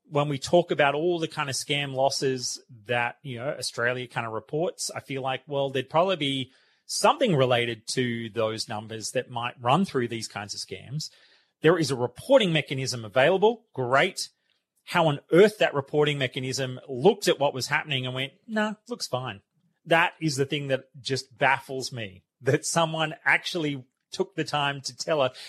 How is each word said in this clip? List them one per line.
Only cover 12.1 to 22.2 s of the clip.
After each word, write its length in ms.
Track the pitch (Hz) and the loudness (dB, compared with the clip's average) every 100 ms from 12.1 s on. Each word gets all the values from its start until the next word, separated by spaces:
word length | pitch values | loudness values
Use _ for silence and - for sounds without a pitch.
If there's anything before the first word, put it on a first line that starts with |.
| - - 269 202 | -4 4 4 6
mechanism 520 | 160 - 139 131 120 | 2 0 -4 -4 -6
available. 600 | 110 127 139 185 208 233 _ | -2 4 4 6 2 0 _
Great. 540 | - 123 135 180 - - _ _ _ _ _ | -6 2 2 2 0 -12 _ _ _ _ _
How 220 | - 175 165 | -4 2 2
on 100 | 143 - | 2 4
earth 260 | 160 208 - | 6 6 6
that 160 | 165 | 0
reporting 420 | 139 139 151 151 143 | 0 -2 2 2 2
mechanism 600 | 131 139 131 131 131 127 - | -2 -4 -6 -4 -4 -6 -10
looked 380 | 127 156 220 - | 2 4 4 2
at 100 | 147 | 2
what 140 | 139 | 2
was 120 | 135 120 | 0 -2
happening 400 | 147 160 135 127 | -2 -2 -4 -4
and 80 | |
went, 200 | 127 135 - - | -6 -6 -10 -8
"No, 300 | 220 214 208 - | -2 -2 -4 -12
looks 180 | 240 - | -12 -6
fine." 320 | 123 127 101 _ _ _ _ 135 | -6 -6 -12 _ _ _ _ 0
That 260 | 165 175 - | 2 2 0
is 160 | 160 131 | -4 -2
the 80 | 139 | -2
thing 220 | 151 143 | -2 -2
that 160 | 131 - 143 | -4 -4 -14
just 380 | 120 131 - - | -6 -6 -6 0
baffles 520 | 139 131 - 135 120 | 2 2 -2 -8 -8
me, 300 | 127 104 92 | -8 -10 -12